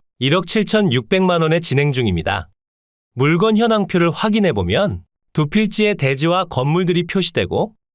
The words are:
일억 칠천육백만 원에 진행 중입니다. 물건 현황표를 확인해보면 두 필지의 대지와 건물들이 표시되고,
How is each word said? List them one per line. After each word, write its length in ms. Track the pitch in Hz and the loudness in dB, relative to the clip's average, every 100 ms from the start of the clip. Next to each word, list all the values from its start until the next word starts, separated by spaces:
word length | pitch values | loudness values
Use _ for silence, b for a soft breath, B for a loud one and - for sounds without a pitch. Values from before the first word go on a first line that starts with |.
| _ - | _ -6
일억 260 | 131 180 - | 0 0 0
칠천육백만 960 | 220 202 220 202 185 - 190 185 170 | -2 0 2 2 0 0 2 2 2
원에 180 | 160 165 | 2 0
진행 320 | 170 135 147 | 0 0 0
중입니다. 560 | 127 113 85 95 98 - _ _ _ _ _ _ | 0 0 0 -2 -4 -6 _ _ _ _ _ _
물건 460 | 120 143 165 220 214 | -2 0 2 2 2
현황표를 520 | 233 220 196 180 170 | 2 0 0 0 0
확인해보면 920 | - 214 214 190 104 87 117 104 90 - _ _ | 0 0 2 0 0 0 0 -2 -4 -12 _ _
두 120 | - 147 | -4 0
필지의 500 | 208 220 - 208 208 | 0 0 0 0 0
대지와 500 | 135 135 165 180 180 | -2 0 0 0 -2
건물들이 600 | 123 139 170 180 175 175 | -2 0 0 0 0 -2
표시되고, 680 | 196 170 - 90 107 208 - _ | -2 -2 -2 -2 -2 -4 -8 _